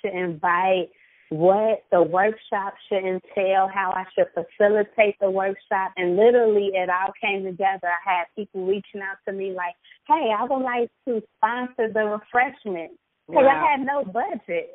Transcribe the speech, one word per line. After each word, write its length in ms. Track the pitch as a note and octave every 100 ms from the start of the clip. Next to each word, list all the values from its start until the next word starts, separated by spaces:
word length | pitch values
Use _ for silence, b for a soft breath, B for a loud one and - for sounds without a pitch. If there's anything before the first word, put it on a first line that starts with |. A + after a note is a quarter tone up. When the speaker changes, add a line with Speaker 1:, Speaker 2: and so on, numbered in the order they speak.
Speaker 1:
should 120 | G3+
invite? 760 | F#3 F3+ D#3 F3+ F3 F#3+ F#3+ E3 b b b b
What 540 | D#3 F3 G3 A3 G#3+ -
the 100 | F3+
workshop 720 | D#3 F#3 G#3 A3 - G3+ G3 - -
should 180 | G3 F#3+
entail? 640 | F#3 - G#3 F#3+ F#3+ F#3+
How 220 | G3 F#3 F#3+
I 100 | F#3+ -
should 140 | -
facilitate 840 | F3 E3 - G#3 G#3+ G#3 - G#3 -
the 80 | G3
workshop?" 600 | F#3+ G3 G3 - G3 F#3 F#3+
And 180 | F3+ F3+
literally 560 | A3+ A#3+ A3 G#3 G3
it 160 | F#3+ F3+
all 240 | F3+ G3 -
came 220 | G#3+ G3
together. 440 | F#3+ F3 F#3+ F#3+ F3
I 220 | E3+ G3
had 140 | F3+ E3+ -
people 300 | G3+ F#3+ F#3
reaching 360 | G3+ - G3+
out 160 | G3 F#3+ -
to 40 |
me 220 | G3 G3 F#3
like, 200 | F3 - b b -
"Hey, 240 | D#4+ A#3 G#3
I 80 |
would 200 | B3 C4+
like 260 | C4 A#3+ A#3+ _ C4+
to 160 | A3+ G#3+ -
sponsor 560 | A3 B3 B3 B3+ A3
the 120 | G#3+ G#3+
refreshment." 880 | G#3+ - A#3+ C4+ C4 G#3 F3 D#3+ - _ _ -
'Cause 180 | D#4 C4+
Speaker 2:
Wow. 180 | D#4
Speaker 1:
I 80 | D#4
had 100 | C#4
no 220 | C4+ C#4+
budget, 720 | G3+ A3+ G4 C#4+ - E3+ -